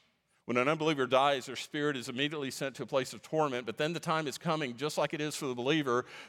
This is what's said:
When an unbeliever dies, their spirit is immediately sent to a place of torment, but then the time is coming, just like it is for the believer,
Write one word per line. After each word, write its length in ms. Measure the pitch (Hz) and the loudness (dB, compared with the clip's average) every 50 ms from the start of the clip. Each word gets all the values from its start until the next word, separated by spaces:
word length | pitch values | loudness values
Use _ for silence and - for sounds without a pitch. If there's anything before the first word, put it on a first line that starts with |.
| _ _ _ _ _ _ _ _ _ | _ _ _ _ _ _ _ _ _
When 120 | - 120 | -2 0
an 100 | 123 123 | 2 2
unbeliever 400 | 143 160 151 156 160 160 139 131 | 2 2 2 2 2 2 2 2
dies, 380 | 123 127 131 139 143 143 131 120 | 4 6 6 6 6 4 0 -2
their 100 | 139 120 | -6 -8
spirit 400 | - - - - 151 147 147 139 | -8 -8 -6 -4 -2 0 0 0
is 140 | 127 113 131 | -2 -6 -6
immediately 420 | 123 120 143 147 160 151 139 135 | -2 -2 -2 -2 -2 -4 -6 -6
sent 240 | - - 147 135 120 | -4 -4 -6 -6 -6
to 80 | - 135 | -8 -4
a 40 | |
place 260 | - 147 135 127 - - | 0 0 0 0 0 -6
of 80 | 107 | -12
torment, 440 | - - 160 156 151 143 127 123 123 | -8 -2 0 2 2 2 0 -2 -4
but 120 | 113 104 | -4 -2
then 160 | - 151 156 170 | -2 -2 -2 -2
the 80 | 156 | -2
time 260 | - 175 160 160 156 | -2 0 0 0 0
is 100 | 139 120 | -2 -6
coming, 380 | - - 175 160 156 151 123 120 | -4 -2 -2 0 0 -2 -4 -4
just 220 | 113 139 151 - | -4 -6 -4 0
like 160 | - 151 143 165 | 0 0 0 0
it 80 | 151 | -2
is 140 | 143 151 135 | -4 -4 -4
for 100 | - 156 | -4 -4
the 100 | 135 127 | -4 -2
believer, 500 | 120 120 135 160 160 143 135 120 123 127 - - - - | 0 2 4 4 4 4 4 2 2 2 -2 -8 -18 -16